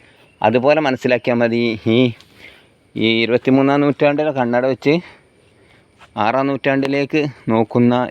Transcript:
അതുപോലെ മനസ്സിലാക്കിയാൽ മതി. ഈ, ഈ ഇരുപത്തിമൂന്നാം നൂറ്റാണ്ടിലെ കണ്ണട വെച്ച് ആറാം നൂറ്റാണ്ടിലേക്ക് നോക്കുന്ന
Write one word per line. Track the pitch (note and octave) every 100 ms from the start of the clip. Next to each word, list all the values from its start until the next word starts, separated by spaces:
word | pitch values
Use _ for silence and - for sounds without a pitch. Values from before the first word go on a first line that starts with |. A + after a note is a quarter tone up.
| _ _ _ - A2
അതുപോലെ | A#2+ C3+ D3+ C#3+
മനസ്സിലാക്കിയാൽ | C3 B2+ A#2+ - A#2+
മതി. | A#2 A#2 A#2+ A2 A2+
ഈ, | A#2 B2+ - - - - - _ _ _
ഈ | A2 A2+ A2+
ഇരുപത്തിമൂന്നാം | A2+ A#2+ C3+ C3+ C#3 C#3+
നൂറ്റാണ്ടിലെ | C#3+ C3 D3 C#3+ D3+ C3+
കണ്ണട | A#2+ A#2+ C3
വെച്ച് | B2+ C#3 E3+ - - _ _ _ _ _ _ _ _ - -
ആറാം | G#2+ B2+ C#3
നൂറ്റാണ്ടിലേക്ക് | C3+ C#3+ C3+ C3+ C#3 C3+ D#3 D3 - -
നോക്കുന്ന | A2+ A2 B2 A#2+ B2 B2